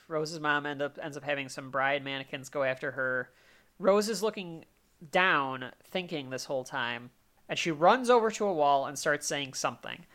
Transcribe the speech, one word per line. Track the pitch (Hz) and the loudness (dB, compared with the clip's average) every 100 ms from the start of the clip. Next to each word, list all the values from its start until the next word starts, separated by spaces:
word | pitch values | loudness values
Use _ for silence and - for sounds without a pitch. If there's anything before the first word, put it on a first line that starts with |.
| - | -6
Rose's | 156 156 165 | -4 -4 -2
mom | 151 147 147 | 0 0 0
end | 139 | -2
up, | 143 - | -4 -4
ends | 160 143 | -8 -6
up | |
having | 139 143 135 | -2 -2 -4
some | - 135 | -8 -4
bride | 135 135 143 | 2 2 2
mannequins | 135 135 135 139 131 | -2 -8 -8 -10 -6
go | 147 | -2
after | 135 131 147 | 0 -2 -4
her. | 127 131 127 123 _ _ _ _ - | -4 -2 -2 -6 _ _ _ _ 0
Rose | 185 202 208 | 4 4 2
is | 196 | -2
looking | 214 208 175 165 - _ _ _ 156 | -2 -4 -8 -12 -18 _ _ _ 0
down, | 185 185 156 135 131 127 - - | 4 4 4 2 -4 -10 -14 -10
thinking | 185 175 156 131 | -8 -6 -8 -6
this | 131 - | -8 -4
whole | 135 | -6
time, | 127 139 120 120 123 _ _ _ - | -4 -4 -4 -4 -10 _ _ _ -8
and | 156 | -2
she | 175 | -2
runs | 147 175 254 240 | 4 6 6 6
over | 247 220 | 4 4
to | 214 202 | 0 0
a | |
wall | 165 143 139 135 | 2 4 4 2
and | 139 | -2
starts | 160 147 - | 0 0 -2
saying | 147 135 | -4 -4
something. | 131 139 123 - - - | -4 -4 -4 -10 -14 -16